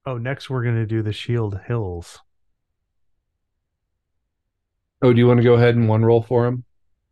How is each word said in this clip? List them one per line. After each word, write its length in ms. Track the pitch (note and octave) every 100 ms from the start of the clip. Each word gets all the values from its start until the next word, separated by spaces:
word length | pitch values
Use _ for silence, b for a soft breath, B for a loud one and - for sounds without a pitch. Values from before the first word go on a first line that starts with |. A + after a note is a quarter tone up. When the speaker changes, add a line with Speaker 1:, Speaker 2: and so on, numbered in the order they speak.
Speaker 1:
Oh, 140 | C3+ B2
next 320 | A#2+ C#3 -
we're 140 | C3
gonna 220 | A#2+ A2+ G#2+
do 160 | A2+
the 100 | G#2+
Shield 460 | G#2 - A#2+ G#2+ G2+ -
Hills. 520 | A#2+ G2 F2 - - _ _ _ _ _ _ _ _ _ _ _ _ _ _ _ _ _ _ _ _ _ _ _ _ _ _ _ _
Speaker 2:
Oh, 120 | B2+
do 60 | A#2
you 80 | A#2+
wanna 160 | A#2+
go 120 | A#2+
ahead 200 | A#2+ A#2+
and 140 | A#2+ A2+
one 160 | A2
roll 180 | A2+ A#2
for 240 | A2+ B2 A#2+
him? 180 | B2+ - _ _ _ _